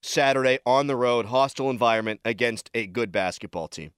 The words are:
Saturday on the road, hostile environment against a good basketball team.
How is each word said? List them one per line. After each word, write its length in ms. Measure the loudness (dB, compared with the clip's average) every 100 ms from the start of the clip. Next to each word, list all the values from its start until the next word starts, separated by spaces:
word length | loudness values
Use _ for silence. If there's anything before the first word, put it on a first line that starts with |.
Saturday 580 | -4 2 2 4 2 2 4
on 220 | 2 2
the 80 | 0
road, 300 | 2 0 0
hostile 440 | 2 0 0 -4
environment 520 | 2 2 2 -2 -4
against 480 | -6 0 -2 -2 -8
a 140 | -6 -6
good 240 | -4 -2
basketball 560 | -2 -2 -6 -12 -10 -10
team. 240 | -12 -16